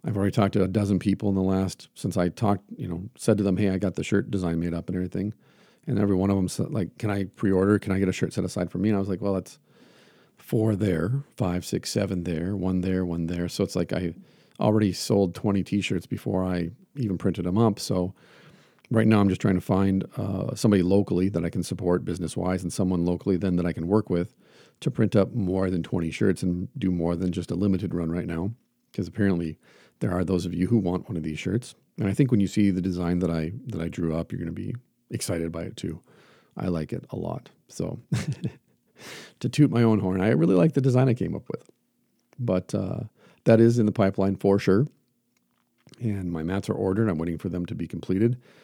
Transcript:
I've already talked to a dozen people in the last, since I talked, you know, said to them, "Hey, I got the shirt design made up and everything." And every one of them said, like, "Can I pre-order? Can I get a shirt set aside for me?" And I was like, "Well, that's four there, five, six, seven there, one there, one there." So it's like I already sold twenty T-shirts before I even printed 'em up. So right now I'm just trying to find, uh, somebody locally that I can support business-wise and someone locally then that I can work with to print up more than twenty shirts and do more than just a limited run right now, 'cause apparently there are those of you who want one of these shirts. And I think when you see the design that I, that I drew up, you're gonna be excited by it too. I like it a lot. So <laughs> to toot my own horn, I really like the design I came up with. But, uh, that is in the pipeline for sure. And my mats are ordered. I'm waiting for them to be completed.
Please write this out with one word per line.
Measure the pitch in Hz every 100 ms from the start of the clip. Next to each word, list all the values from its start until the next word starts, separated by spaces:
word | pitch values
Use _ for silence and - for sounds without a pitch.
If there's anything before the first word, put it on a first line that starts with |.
I've | - 104
already | 98
talked | - 98
to | 101
a | 92
dozen | 104 101 95
people | - 98 104
in | 95
the |
last, | 95 95 95 - -
since | - 82 95
I | 87
talked, | - 98 101 - -
you | 87
know, | 85 101 -
said | - 104
to |
them, | 101 92
"Hey, | 101
I | 92
got | 95 87
the |
shirt | 82 101 101
design | 98 90 82
made | 85
up | 82 85
and | 92
everything." | 90 95 101 - _ _ _ _ -
And | 104
every | 101 92
one | 95
of | 98
them | 90
said, | - -
like, | 107 90 -
"Can | 104
I | 101 95
pre-order? | - 104 92 98 104
Can | -
I | 95
get | 95
a |
shirt | - -
set | - 92
aside | - 90
for | 92
me?" | 104
And | 101
I |
was | 98
like, | 90
"Well, | 101
that's | 95 90 - _ _ - _ _ _ _ _
four | - 120 110 101
there, | 104 80 87 135 - -
five, | 95 90 -
six, | - -
seven | 110 98 92
there, | 85 80 90 101
one | 92 92
there, | 92 92 90
one | 85 82
there." | 87 87
So | -
it's | 95 90
like | 87
I | 85 90 85 - _ _ -
already | 110 107 104
sold | 92 - 104 95 -
twenty | 110 98
T-shirts | 90 104 - 90 -
before | 101 110 98
I | 92 90 85 - _ -
even | 110 92
printed | 98 87 87
'em | 98
up. | 113 101
So | - 90 90 - _ - - - _ _ _
right | 113 110
now | 110
I'm | 98
just | 92
trying | 101 92
to |
find, | - 95 98 95 - -
uh, | 98 95 98
somebody | - 110 101
locally | 87 98 98 90 95
that | 101
I | 85
can | 90
support | 87 90 92 87 -
business-wise | 85 82 - 90 92
and | 90
someone | - 92 90 87
locally | 85 - 90
then | 95 87
that | 87
I |
can | 87 82
work | 107 -
with | 87 87 - _ - - _
to | 151
print | 123 107 110
up | 95
more | 117 92 95 92
than | 90
twenty | 85 90 82
shirts | - 104 90
and | 92 87 98 139
do | 95
more | 87 82 85
than | 92
just | 87 85
a | 87
limited | 104 92 87
run | 85 82
right | 85 76
now, | 82 95 117 _ _ _
'cause | - 85
apparently | - 101 87 82 78 _ _ _ _
there | 104
are | 90
those | 85 92 85
of |
you | 87 95
who | 117
want | 90 90 -
one | 87
of |
these | 78 78
shirts. | 90 107 - - _ -
And | 98
I |
think | 95 135
when | 107
you | 95
see | - 101
the | 92
design | 92 90 87 90
that | 87
I, | 82 80 110 -
that | 82
I | 82
drew | 82 82 80
up, | 85
you're | 90
gonna | 85
be | 85 98 123 - _ _
excited | - - 87 82
by | 82
it | 87 -
too. | 82 80 - _ _ _ _ -
I | 92
like | 85 78
it | 90 -
a | 95
lot. | 85 50 - _ _
So | - 87 - - - - - - - _
<laughs> | _ _ _ - - - _
to | 127
toot | 139 139
my | 110
own | 113 107
horn, | 95 95
I | 101
really | 139 170 185
like | 165
the | -
design | 131 123 131
I |
came | 120 87 82
up | -
with. | - - _ _ _ _ _ _ -
But, | 120 92 - 101
uh, | 98 - 110 - _ _ -
that | 113
is | 117 117
in | 107
the |
pipeline | - 98 98 98 98
for | 101 98
sure. | - 95 147 - _ _ _ _ _ _ _ _ _ -
And | 117 101 90
my | 82
mats | 82 98 -
are |
ordered. | - 98 98 110
I'm | 80
waiting | 85 82
for | 92
them | 87 87
to | 87
be | 85
completed. | 82 - 95 120 123 - -